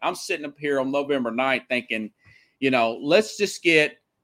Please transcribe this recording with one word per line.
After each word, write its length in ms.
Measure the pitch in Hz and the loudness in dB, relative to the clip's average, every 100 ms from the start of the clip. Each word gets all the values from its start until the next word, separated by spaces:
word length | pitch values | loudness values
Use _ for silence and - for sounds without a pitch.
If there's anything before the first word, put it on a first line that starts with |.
I'm 120 | 156 180 | -4 -4
sitting 300 | - 165 147 | -6 -6 -8
up 140 | 147 | -8
here 200 | 147 139 | -2 -2
on 120 | 131 | 0
November 400 | 143 139 139 117 | -2 0 0 0
ninth 320 | 113 135 127 - | 0 0 0 -2
thinking, 440 | 123 117 110 107 _ _ - _ - | -6 -4 -6 -6 _ _ -20 _ -2
you 100 | 135 | 0
know, 300 | 127 113 113 | 2 2 0
let's 340 | 143 190 214 - | 2 2 2 -2
just 280 | 202 - | -4 -2
get, 340 | 170 160 151 - _ _ | 2 4 4 -2 _ _